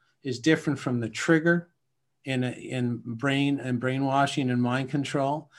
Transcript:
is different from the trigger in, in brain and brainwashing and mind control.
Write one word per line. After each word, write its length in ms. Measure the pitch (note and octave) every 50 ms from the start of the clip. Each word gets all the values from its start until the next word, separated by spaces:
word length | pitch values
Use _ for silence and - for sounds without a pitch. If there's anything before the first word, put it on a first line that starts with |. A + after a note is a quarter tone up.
| _ _ _ _ -
is 160 | C#3 B2 A2
different 380 | - D#3 D#3+ D#3 - D#3+ C#3+ C3+
from 220 | - C#3 B2 A#2+
the 80 | A#2 A2
trigger 600 | - - - - E3 D#3+ D#3 E3+ E3+ F3 E3+ - _ _ _ _ _ _ _ _ _ _ _
in, 180 | C#3 C3 B2+ B2+
in 580 | B2 A#2+ - - - C3 B2+ B2 A#2+ A#2+ A#2 -
brain 560 | A#2+ A#2 A2+ B2+ C#3 C3+ C#3 C#3+ C#3+ C#3+ C#3
and 180 | B2+ C3 B2 A#2+
brainwashing 720 | B2 B2+ C3 C3+ C#3 C3+ C3 C#3 C#3 C#3 - D3+ C#3 B2+
and 100 | B2 B2
mind 300 | B2 A#2+ B2 C3 C3+ B2+
control. 600 | - C#3+ C#3 - - D3 C3+ C3+ C#3+ D#3 - - _